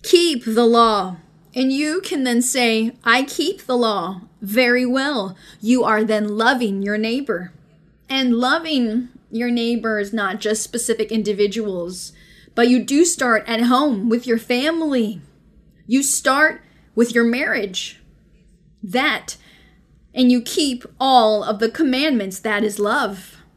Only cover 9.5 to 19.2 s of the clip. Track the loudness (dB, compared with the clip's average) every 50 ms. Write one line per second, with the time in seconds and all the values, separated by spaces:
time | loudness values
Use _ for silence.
9.5 | 0 0 0 0 -2 -2 -2 -2 -2 -2 -4 -4 -4 -4 -4 -4 -6 -4 -2 -2
10.5 | -2 -2 -4 -6 -6 -6 -2 -2 -2 -2 -2 -2 -2 -2 -2 -2 0 0 0 0
11.5 | 0 -4 -4 -4 -6 -6 -8 -8 -10 -14 -16 -16 -20 -20 -20 _ -20 -20 -20 -8
12.5 | _ 4 4 6 4 2 2 2 2 2 4 2 2 0 0 2 2 0 0 -2
13.5 | -2 0 2 2 4 2 2 0 0 0 0 0 0 0 0 -2 -2 -4 -2 -2
14.5 | -2 0 0 -2 -2 -2 -2 0 0 0 -2 -2 -6 -10 -16 _ _ _ _ _
15.5 | _ _ _ _ _ _ _ -2 0 0 0 0 -4 -2 0 0 2 4 2 2
16.5 | 0 -4 _ _ _ _ _ _ _ 0 0 2 2 2 2 2 0 -2 -2 -2
17.5 | -2 -4 -4 -6 -6 -10 -10 -10 -16 _ _ _ _ _ _ _ _ _ _ _
18.5 | _ _ _ _ _ _ -12 -4 -2 -2 0 0 -2 -4